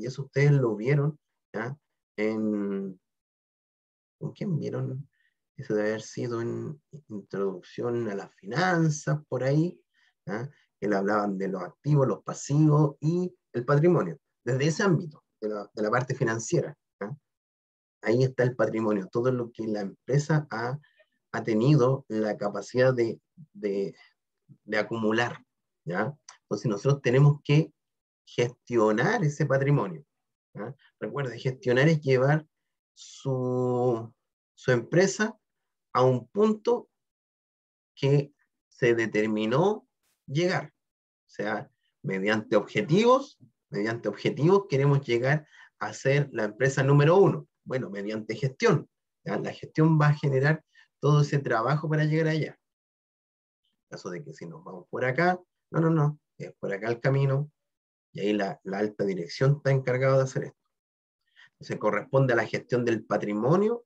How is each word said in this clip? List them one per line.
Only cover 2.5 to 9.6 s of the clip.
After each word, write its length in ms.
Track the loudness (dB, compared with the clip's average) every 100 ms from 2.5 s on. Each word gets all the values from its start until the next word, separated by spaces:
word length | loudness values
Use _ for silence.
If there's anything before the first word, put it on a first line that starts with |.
| -2 -4 -4 -8 -12 _ _ _ _ _ _ _ _ _ _ _ _
¿con 140 | -12
quién 260 | -8 -4 -4
vieron? 500 | -4 -6 -6 -8 -12 _ _ _ _ _
Eso 180 | -4
debe 140 | -2 -2
haber 140 | -4
sido 380 | -8 -8 -6 -6
en 400 | -6 -6 -8 -12 _ -20 _
Introducción 1000 | -16 -10 -6 -4 -6 -14 -8 -6 -4 -4
a 60 |
las 200 | -6 -10 _
Finanzas, 840 | -8 -4 0 2 2 0 -2 -4 -4
por 160 | -4
ahí, 360 | 0 2